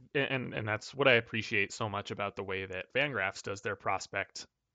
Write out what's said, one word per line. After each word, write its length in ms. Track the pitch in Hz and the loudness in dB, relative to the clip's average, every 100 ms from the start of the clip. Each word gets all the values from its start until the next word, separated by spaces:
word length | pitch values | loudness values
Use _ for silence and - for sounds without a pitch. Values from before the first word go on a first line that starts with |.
| 127 143 | -4 0
and, 380 | 135 131 127 | 2 0 -2
and 140 | 139 107 | -4 -2
that's 280 | 107 - 131 | -2 -2 4
what 120 | 135 | 8
I 60 | |
appreciate 580 | 117 117 123 - 107 98 | 8 4 -4 0 2 2
so 140 | - 110 | 0 -4
much 220 | 101 101 | -4 -6
about 240 | 101 101 104 | -4 -4 -4
the 80 | |
way 220 | 98 95 95 | -4 -4 -4
that 280 | 92 - | -8 -4
Fangraphs 500 | 127 147 113 95 - | -2 0 0 -2 -4
does 180 | - 101 | -6 -6
their 140 | 113 101 | -4 -4
prospect 720 | 110 95 - 101 92 - - _ _ | -2 -2 -2 -6 -6 -10 -16 _ _